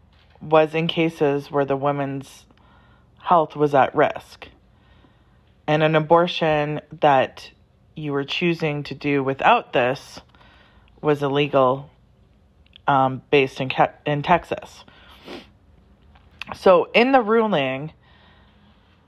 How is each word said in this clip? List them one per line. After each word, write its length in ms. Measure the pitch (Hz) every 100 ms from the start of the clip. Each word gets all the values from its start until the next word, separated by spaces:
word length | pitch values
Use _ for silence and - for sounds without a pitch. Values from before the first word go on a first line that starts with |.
| _ _ _ _
was 340 | 151 156 156
in 120 | 160 165
cases 640 | 170 165 165 147 143 143
where 140 | 143
the 120 | 139 135
woman's 680 | 143 143 139 139 127 - _ _ _ _ _ _ _ _
health 360 | - 175 156 147
was 180 | 147
at 200 | 143 127
risk. 540 | 143 143 - - - - - _ _ _ _ _ _ _ _ _ _ -
And 160 | 151
an 120 | 156
abortion 840 | 156 156 170 175 - 160 151 147 151 - 156
that 500 | 151 135 120 - - _ _ _ _
you 180 | - 151
were 120 | 139
choosing 580 | 139 - 175 160 160 147
to 100 | 143
do 280 | 135 147 143
without 500 | 131 135 - 240 -
this 480 | 143 123 139 - - - _ - _ _ _ _ _
was 220 | 151 143
illegal, 680 | 143 139 147 139 131 135 139 _ _ _ _ _ _ _ _ _ -
um, 360 | 139 131 131 -
based 300 | 147 135 -
in 100 | 131
Ca-, 240 | - 147 -
in 180 | - 147
Texas. 640 | 143 170 - - - - - - - - - - - _ _ _ _ _ _ _ _ _ -
So 360 | - 202 180 -
in 200 | 196 247
the 100 | 269
ruling 680 | 208 226 220 175 135 131 151 - _ _ _ _ _ _ _ _ _ _